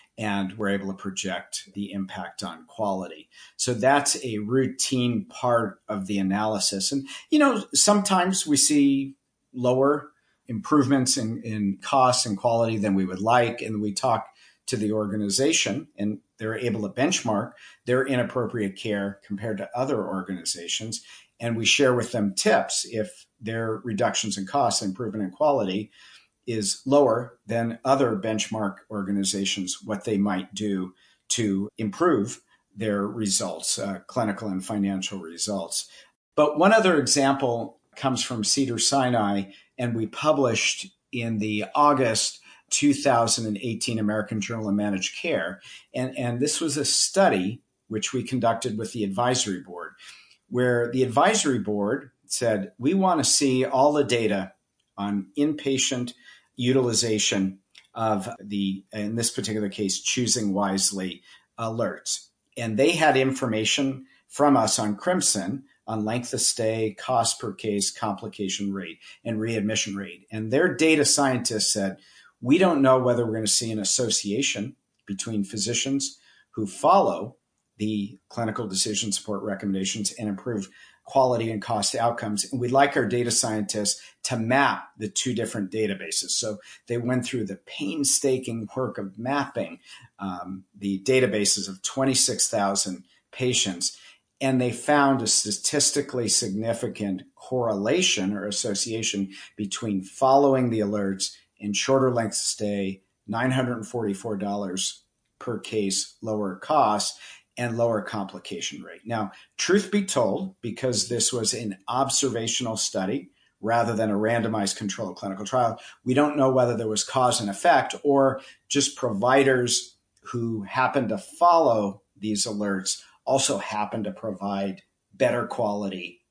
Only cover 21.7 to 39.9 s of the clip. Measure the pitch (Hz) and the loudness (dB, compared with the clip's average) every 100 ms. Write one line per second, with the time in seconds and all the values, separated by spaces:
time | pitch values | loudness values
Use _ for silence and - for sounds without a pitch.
21.7 | - 131 123 110 117 101 95 208 180 - | 4 4 4 0 0 0 2 4 4 2
22.7 | - - 113 104 - _ _ 113 113 113 | -4 -4 -4 -6 -10 _ _ -6 -4 -4
23.7 | 107 117 101 113 98 110 98 98 143 120 | -4 -4 0 2 0 -4 -4 -2 0 2
24.7 | - 104 95 113 107 95 - 151 139 101 | 2 -2 -4 -6 -4 -6 2 2 4 0
25.7 | 98 110 _ - - _ _ - 110 101 | -2 -6 _ -20 -20 _ _ -6 -2 -2
26.7 | - 131 143 139 117 123 - - 117 117 | -4 4 6 6 4 -2 -12 -4 -2 -2
27.7 | 117 131 135 123 104 110 110 - 113 101 | -2 2 4 4 2 -2 -2 -4 -4 -4
28.7 | 95 - 107 95 101 98 98 95 101 90 | -6 -8 -6 -2 -2 0 -2 -2 -4 -6
29.7 | - 101 101 - 104 104 95 95 101 104 | -8 -6 -6 0 2 2 0 -6 -6 -2
30.7 | 98 90 - _ _ - - 107 98 104 | -2 -4 -10 _ _ -6 -2 0 0 -4
31.7 | - 107 - 175 127 113 - _ _ _ | -6 -6 0 2 2 0 -6 _ _ _
32.7 | 101 107 101 101 117 104 95 95 85 - | -6 -2 0 -2 -4 -2 -2 -4 -6 -6
33.7 | - 98 92 - 127 110 95 110 95 92 | -4 -6 -8 -6 -2 -2 -4 -6 -6 -4
34.7 | 107 98 95 95 95 82 85 104 98 85 | -2 0 -2 -6 -8 -12 -8 -4 -4 -4
35.7 | - - - - _ _ - 147 147 190 | -6 -8 -16 -20 _ _ 2 2 6 6
36.7 | 220 185 160 131 147 135 135 127 117 113 | 6 6 4 4 4 4 2 0 -2 -6
37.7 | - _ - 139 120 - 117 101 - 131 | -12 _ -4 -2 -2 -2 -2 0 0 0
38.7 | 113 - 139 127 120 101 101 98 - _ | 0 2 2 4 2 2 0 -4 -12 _
39.7 | - 120 | -6 -4